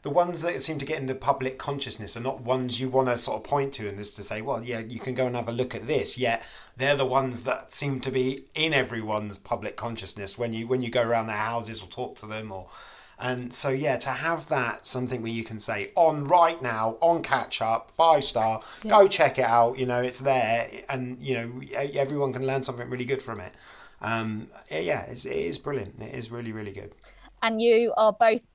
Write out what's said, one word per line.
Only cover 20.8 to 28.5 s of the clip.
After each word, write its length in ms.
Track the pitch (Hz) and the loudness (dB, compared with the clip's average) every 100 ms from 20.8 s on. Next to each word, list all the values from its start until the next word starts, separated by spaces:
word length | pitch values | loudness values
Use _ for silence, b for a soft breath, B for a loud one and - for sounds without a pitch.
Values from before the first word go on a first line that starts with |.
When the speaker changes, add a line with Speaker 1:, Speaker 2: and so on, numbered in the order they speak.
| - | -6
Speaker 1:
and, 280 | 131 123 127 | -6 -6 -8
you 140 | 139 | -4
know, 180 | 123 117 123 | -4 -4 -10
e-, 340 | 139 117 143 139 | -6 -4 -2 0
everyone 360 | 139 147 139 | 0 0 0
can 120 | 123 131 | 0 0
learn 160 | 135 | 0
something 260 | 127 120 123 | -2 -6 -6
really 180 | 123 123 | -6 -2
good 180 | 131 | -4
from 160 | - 107 | -4 -10
it. 140 | 92 - B B B B | -10 -16 B B B B
Um, 440 | 107 113 110 110 - - - | -4 -2 -2 -6 -8 -18 -8
yeah, 80 | 156 | -6
yeah, 220 | 175 135 | -2 -2
it's, 220 | - 123 131 | -4 -10 -6
it 120 | - | -4
is 220 | 170 - | -4 -4
brilliant. 420 | - 135 98 - | -6 -6 -8 -12
It 140 | 110 127 | -12 -10
is 160 | 113 | -10
really, 200 | 120 113 | -10 -8
really 200 | 110 101 | -8 -10
good. 240 | 98 98 - B B B _ | -10 -14 -18 B B B _
Speaker 3:
And 180 | 226 220 | -2 2
you 320 | 233 226 233 - | 6 6 6 6
are 140 | 220 | 4
both 360 | 208 226 226 - | 6 4 4 -2